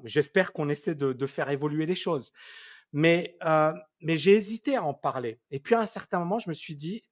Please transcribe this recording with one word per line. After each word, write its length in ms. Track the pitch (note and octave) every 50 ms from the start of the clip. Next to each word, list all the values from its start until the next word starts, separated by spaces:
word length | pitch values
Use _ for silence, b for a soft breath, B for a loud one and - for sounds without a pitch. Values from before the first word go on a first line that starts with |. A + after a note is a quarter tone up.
| B2+
j'espère 480 | A2+ - D3+ C#3+ - - G3 F3+ - -
qu'on 160 | - D3+ C#3+
essaie 260 | D3 - - F#3 E3
de, 160 | C#3+ C#3 C3+ C3
de 140 | A#2+ C3+
faire 220 | C3 - - C#3+ C3
évoluer 360 | C#3+ C3+ D3 D3+ D3 D#3 D#3+
les 80 | D#3 F#3
choses. 380 | - - F#3+ E3 C3+ A2+ - b b b b b b b b b b b b -
Mais, 440 | C#3+ D#3 E3 E3+ E3+ F3+ - - - F3
euh, 280 | E3 D#3+ D#3 D#3 D#3 D#3+ F3+ - _ _ _
mais 160 | E3 D#3 E3
j'ai 160 | D#3 C#3 F#3+ G3+
hésité 440 | A3 G3 F#3+ A3+ A3+ - D4 C4+
à 60 | A#3 F3+
en 100 | D3 C3+
parler. 440 | - - C#3+ C3 C3 B2 A#2 A2 _ _ - C#3+
Et 80 | C#3
puis, 160 | C#3 - A3+
à 40 | A3+
un 60 | A3
certain 320 | G3 - F#3+ - - - F3+
moment, 200 | E3+ E3+ G3 A#3+
je 80 | - F3
me 60 | D#3
suis 200 | - - - D#3
dit, « 300 | C#3+ D3 E3 G#3 A3+ _ _